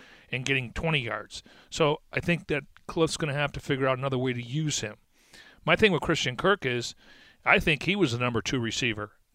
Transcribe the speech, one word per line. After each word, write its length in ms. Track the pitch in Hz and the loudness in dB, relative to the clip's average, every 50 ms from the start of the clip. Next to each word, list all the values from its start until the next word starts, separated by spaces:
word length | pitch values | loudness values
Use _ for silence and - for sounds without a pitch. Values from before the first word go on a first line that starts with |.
| - - - - - - | -20 -20 -20 -20 -12 -8
and 140 | 127 127 131 | -6 -4 0
getting 280 | 139 139 131 127 110 | 0 0 0 0 -4
twenty 280 | - - - 160 156 143 | -6 -4 -2 0 0 0
yards. 420 | 117 110 107 107 104 - - - - - - - - - | -2 -2 -6 -6 -8 -10 -16 -16 -16 -18 -20 -20 -20 -8
So 300 | - - 160 147 156 - _ - | 0 2 2 2 2 0 _ -6
I 80 | - - | -6 -2
think 280 | - 170 170 160 - - | 0 0 0 0 0 -4
that 160 | 151 143 - - - - - | -4 -4 -4 -8 -20 -20 -14
Cliff's 300 | - - 175 160 156 - | -6 0 0 0 0 0
gonna 160 | - 160 147 | -2 -4 -2
have 200 | 135 147 143 143 | -2 -2 -2 -2
to 80 | - 135 | -4 -6
figure 260 | - - 143 131 135 | -4 -4 -2 0 2
out 100 | 131 131 | 0 0
another 220 | 123 135 139 135 123 | 0 -2 -2 0 0
way 140 | 127 131 123 | 0 0 -2
to 80 | 120 | -4
use 380 | 120 117 131 156 160 147 - - | -6 -4 -4 -2 -2 0 -2 -2
him. 160 | - 107 107 _ _ _ _ _ _ _ - - - - - _ - | -4 -6 -10 _ _ _ _ _ _ _ -20 -20 -20 -20 -18 _ 2
My 120 | 147 175 | 2 4
thing 160 | 185 220 202 | 6 6 4
with 80 | 175 139 | 4 4
Christian 360 | - - 160 - - 135 123 | 2 0 0 0 0 -4 -4
Kirk 280 | - - 190 202 - - | 0 2 2 2 2 0
is 300 | 127 123 120 110 - - _ - - - - - - _ _ - | -2 -2 -2 -4 -6 -10 _ -20 -20 -20 -20 -20 -20 _ _ 2
I 140 | 117 - 311 | 4 4 4
think 240 | - 175 156 - | 4 2 0 0
he 120 | - 165 196 | 0 -2 2
was 180 | 208 175 131 | 2 2 2
the 60 | 117 120 | 2 0
number 220 | 123 123 120 110 | -2 0 0 0
two 180 | - - 139 127 | -2 0 -2 -2
receiver 540 | 117 113 - - 131 120 104 107 104 104 _ _ _ _ | -2 -2 -2 -2 -2 -2 -2 -4 -6 -10 _ _ _ _